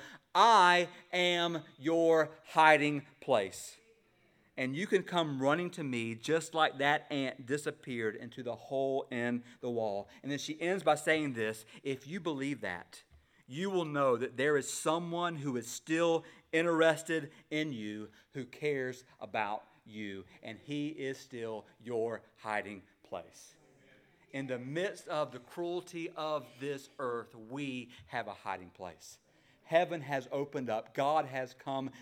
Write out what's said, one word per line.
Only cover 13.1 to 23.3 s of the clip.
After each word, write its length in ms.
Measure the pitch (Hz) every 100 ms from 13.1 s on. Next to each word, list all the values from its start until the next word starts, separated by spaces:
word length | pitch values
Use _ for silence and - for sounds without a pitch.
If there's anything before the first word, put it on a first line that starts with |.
| - _ _ -
you 240 | 131 196
will 160 | 185 160
know 300 | 147 139 120
that 220 | 123 123
there 180 | 143 147
is 160 | 131
someone 640 | - 156 165 175 170 175 165
who 220 | 139 123
is 120 | 113
still 540 | - - 160 170 165 - - -
interested 760 | 160 170 165 160 151 - 160 143 - -
in 240 | 156 156
you, 360 | 123 104 107 107 - _
who 140 | 143 123
cares 580 | - 151 139 127 127 - -
about 480 | 107 110 104 107 - _
you, 400 | - 107 104 98 92 -
and 160 | 113 104
he 300 | - 147 147
is 300 | 156 135 135
still 460 | - 123 113 110 - _
your 380 | 117 120 113 107 - _
hiding 440 | 110 107 98 101 92 _
place." 520 | - 92 82